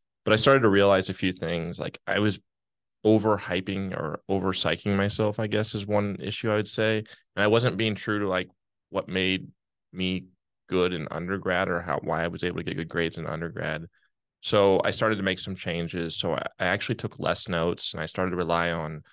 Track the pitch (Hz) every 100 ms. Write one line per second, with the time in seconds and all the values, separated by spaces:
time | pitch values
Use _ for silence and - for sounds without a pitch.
0 | _ _ 104 107 139 135 113 98 101 95
1 | 92 92 95 92 82 85 85 92 - -
2 | - 95 107 92 _ _ _ _ _ _
3 | 107 110 107 98 - 92 92 98 95 -
4 | 76 - - 98 95 92 80 - 104 98
5 | 101 - 107 104 107 104 107 107 101 104
6 | 101 95 101 - 113 107 101 - 110 110
7 | 107 - _ 95 104 113 123 95 110 101
8 | - 104 101 92 90 _ _ _ _ 98
9 | - 92 92 95 - - _ _ _ 90
10 | 92 92 - _ _ _ - 92 90 85
11 | - - 87 98 95 90 95 85 87 71
12 | - 82 85 90 90 85 87 90 82 85
13 | 82 82 80 82 82 82 78 78 82 _
14 | _ _ _ _ - 107 98 95 98 -
15 | 110 101 95 92 - 92 92 85 85 90
16 | 82 - 85 76 - - 92 101 - 120
17 | - - - 85 - 85 85 87 - 82
18 | 80 - 92 90 82 85 85 82 78 78
19 | -